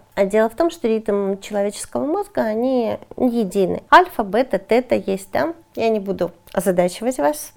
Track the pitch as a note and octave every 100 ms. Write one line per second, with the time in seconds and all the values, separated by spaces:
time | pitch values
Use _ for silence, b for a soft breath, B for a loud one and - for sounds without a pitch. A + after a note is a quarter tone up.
0 | _ - G3 G#3+ A3 A3 E4 E4 A3+ A3
1 | A3 G3+ G3 G3 - G#3 G3+ - - -
2 | C4+ F#4 G4+ - A#3 G#3+ B3+ B3+ A3 G#3
3 | - - B3+ A#3 G3 G3 F3+ F3+ - D#4+
4 | F4+ - G3+ G#3 C4 F#3 - A3+ B3 G#3+
5 | F#3+ F#3+ - G3 D4+ E4 _ - A3+ G#3+
6 | G3 F3+ F3 - _ - G3 F3+ F3+ -
7 | A3+ C4+ - G3+ -